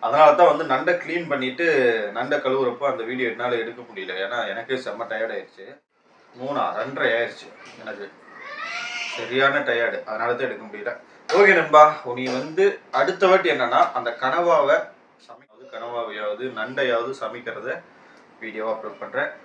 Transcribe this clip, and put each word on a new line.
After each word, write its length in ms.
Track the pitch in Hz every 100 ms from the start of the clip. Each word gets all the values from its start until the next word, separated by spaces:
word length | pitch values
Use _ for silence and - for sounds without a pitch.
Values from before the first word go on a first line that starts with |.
அதனால 340 | 120 147 151
தான் 220 | 147 175 151
வந்து 180 | 160
நண்டை 240 | 131 160 175
க்ளீன் 300 | 151 170 165
பண்ணிட்டு 380 | 139 127 127 170 147 123 113 104
நண்டை 240 | 107 131 143
கழுவுறப்போ 520 | 135 135 127 120 139
அந்த 120 | 123
வீடியோ 260 | 113 127 120
என்னால 280 | 113 123 120
எடுக்க 260 | 113 117
முடியல. 320 | 117 98 92
ஏன்னா 340 | 92 117 120 110
எனக்கே 260 | 101 117
செம்ம 320 | 131 117 104 117
டயர்ட் 240 | 110 110
ஆயிடுச்சு. 480 | 104 - - 120 143 _ _ _ _ _ 123
மூணா, 220 | 131 143 90 101
ரெண்டரை 320 | 120 135 135
ஆயிடுச்சு 720 | 113 117 - - - - -
எனக்கு. 320 | - 101 101 - - - 571 587 - - - 719 - -
சரியான 420 | 113 127 139 139
டயர்டு, 460 | 131 117 117 101
அதனால 300 | - 110 117
தான் 160 | 123 131
எடுக்க 140 | 107
முடியல. 360 | 107 104 104 - - - -
ஓகே 220 | 170 202
நண்பா, 460 | 180 151 151 151 151
நீ 200 | 127 123
வந்து 560 | 127 127 147 160 196 - -
அடுத்த 360 | 160 185 185 185
வாட்டி 240 | 185 185
என்னன்னா 420 | 139 123 131 175
அந்த 240 | 127 120 -
கனவாவை 640 | 131 165 175 160 139 156 - - _ _ _
சமை-, 420 | 117 _ _ 131
கனவாவையாவது 800 | 113 117 120 113 104 107 104 127
நண்டையாவது 600 | 117 110 131 135 117 120 131
சமைக்கிறத 600 | 113 120 120 110 113 170 - - - - _ -
வீடியோவா 340 | 113 107 110
அப்லோட் 240 | 110 - -
பண்றேன். 320 | 101 120 151 -